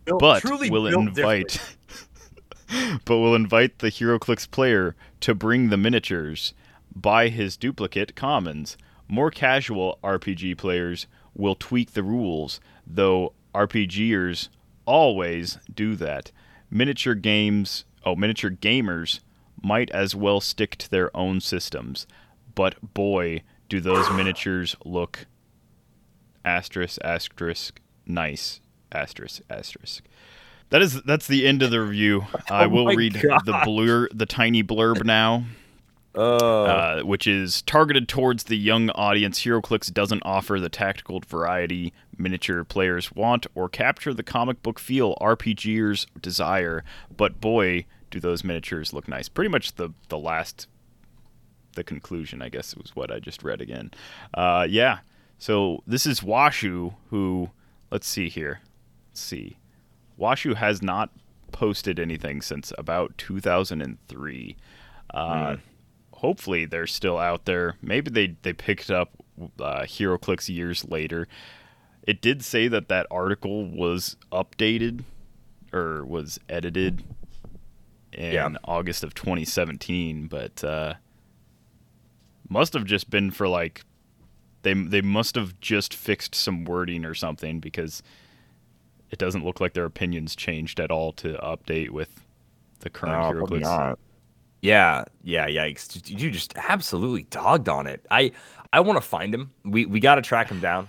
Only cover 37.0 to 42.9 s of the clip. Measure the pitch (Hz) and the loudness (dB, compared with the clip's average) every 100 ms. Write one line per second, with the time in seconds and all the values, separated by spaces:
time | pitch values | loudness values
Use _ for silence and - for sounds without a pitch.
37 | 92 98 - 98 92 - - 151 156 139 | -2 0 2 2 0 -2 2 4 6 4
38 | 120 139 131 120 - 113 104 113 113 - | 0 2 2 2 -2 0 2 4 2 2
39 | 104 104 104 87 123 117 - 110 - 95 | 2 4 2 0 2 2 2 -2 0 0
40 | 101 107 - 95 95 101 87 - 98 95 | 0 0 0 -2 0 -2 -2 -2 -4 -4
41 | - 92 - 82 85 90 87 90 85 - | -8 -10 -6 -4 0 0 -2 -4 -6 -8
42 | _ - 92 92 - 87 82 101 92 | _ -6 -4 -4 -2 -4 -2 0 2